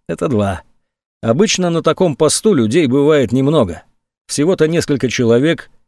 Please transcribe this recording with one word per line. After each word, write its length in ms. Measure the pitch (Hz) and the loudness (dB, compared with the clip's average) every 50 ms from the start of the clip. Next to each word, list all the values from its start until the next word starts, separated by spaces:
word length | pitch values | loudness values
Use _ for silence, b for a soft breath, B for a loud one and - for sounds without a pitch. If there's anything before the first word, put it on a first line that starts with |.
| _ | _
Это 220 | - 82 - - 165 | -8 -6 -4 -2 0
два. 340 | 131 104 104 98 95 90 - _ _ _ _ _ _ _ _ _ _ - - | 0 0 0 -2 -4 -6 -10 _ _ _ _ _ _ _ _ _ _ -8 -6
Обычно 480 | 113 117 143 208 220 - - 180 175 | -4 0 0 0 0 0 -2 -2 -2
на 120 | 170 165 143 | -2 -2 -2
таком 340 | 165 151 - 185 175 139 | -2 0 0 0 -2 0
посту 360 | - 156 147 - - - 220 202 | 0 0 0 0 0 0 0 2
людей 340 | 143 113 104 117 175 165 | 2 2 0 2 0 0
бывает 460 | 123 123 143 143 147 156 147 131 101 117 | 2 2 2 2 2 2 2 0 0 0
немного. 520 | 131 135 139 160 156 117 87 80 - - _ _ _ _ _ _ _ _ | 0 0 2 2 2 0 0 -4 -10 -16 _ _ _ _ _ _ _ _
Всего-то 420 | - - - 143 170 190 - 156 156 | -10 -4 -2 0 0 2 2 2 0
несколько 400 | 170 170 - - 127 120 - 123 | 0 0 0 0 -2 -2 -2 -2
человек, 640 | - - 123 113 117 120 135 160 165 127 - - _ _ _ | -2 0 2 2 4 4 2 0 -2 -2 -6 -16 _ _ _